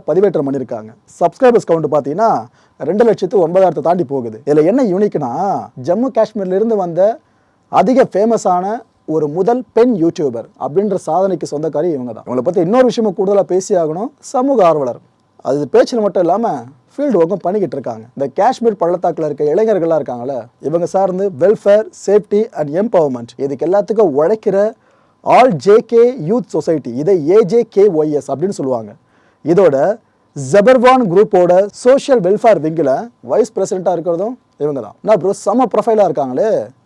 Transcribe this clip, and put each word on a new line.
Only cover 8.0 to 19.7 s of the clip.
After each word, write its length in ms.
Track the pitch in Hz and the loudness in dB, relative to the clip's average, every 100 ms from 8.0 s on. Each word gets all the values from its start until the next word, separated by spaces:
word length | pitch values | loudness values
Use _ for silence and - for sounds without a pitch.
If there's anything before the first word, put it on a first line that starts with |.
| - | 2
ஃபேமஸான 640 | 180 220 220 202 180 190 233 - _ - | 2 0 0 0 -2 -2 -6 -10 _ -6
ஒரு 120 | 156 151 156 | -4 -2 0
முதல் 240 | 190 247 - - | 0 0 -2 2
பெண் 180 | 247 208 | 2 2
யூடியூபர் 440 | 165 165 147 117 - _ 131 | 0 0 -4 -4 -10 _ -6
அப்படின்ற 320 | 151 208 180 - | -2 -2 -4 -2
சாதனைக்கு 400 | 160 196 175 151 | 0 0 -2 -6
சொந்தக்காரி 340 | 147 156 143 175 143 | -6 -4 -2 -2 -4
இவங்க 160 | 123 110 | -6 -12
தான். 100 | - | -6
இவங்களை 180 | 127 127 | -4 -2
பத்தி 120 | 180 170 | 0 2
இன்னொரு 200 | 233 254 | 2 2
விஷயமும் 260 | 214 220 185 | 2 -2 -2
கூடுதலா 260 | 190 202 180 | 0 2 2
பேசி 180 | 180 190 190 | -2 0 0
ஆகணும். 300 | 156 160 247 - - | 0 -4 -8 -12 -6
சமூக 260 | 262 269 269 175 | -2 0 2 2
ஆர்வலர், 320 | 156 131 113 _ _ _ _ - | 2 -2 -6 _ _ _ _ -4
அது 180 | 143 147 | -4 0
பேச்சுல 280 | 220 269 240 | 2 2 0
மட்டும் 200 | 208 202 170 | -2 0 0
இல்லாம 280 | 190 233 139 120 - _ | 0 -2 -6 -10 -20 _
ஃபீல்டு 240 | - 285 202 | -6 -2 2
ஒர்க்கும் 220 | 165 190 | 0 0
பண்ணிக்கிட்டு 320 | 175 208 185 135 | -4 -4 -4 -6
இருக்காங்க. 260 | 127 110 110 - | -8 -10 -14 -8
இந்த 100 | 139 - | -6 0
காஷ்மீர் 400 | 208 262 226 202 | 0 0 -2 0
பள்ளத்தாக்குல 480 | 170 175 180 165 156 | -2 0 -2 -2 -6
இருக்க 160 | 143 147 | -2 -2
இளைஞர்கள்லாம் 480 | 165 220 | 0 0